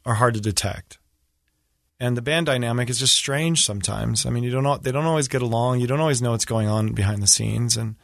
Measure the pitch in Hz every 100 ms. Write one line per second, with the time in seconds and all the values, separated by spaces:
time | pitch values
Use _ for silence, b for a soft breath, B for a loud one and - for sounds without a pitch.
0 | - 110 120 110 104 95 98 - - -
1 | _ _ _ _ _ _ _ _ _ -
2 | 123 120 120 160 160 131 117 120 123 120
3 | 131 - - 139 165 165 - 101 98 101
4 | 113 110 127 120 123 127 139 143 131 135
5 | 160 156 131 135 123 113 123 123 123 139
6 | 160 131 123 113 - 113 107 107 110 107
7 | 101 104 101 - 110 110 120 113 113 107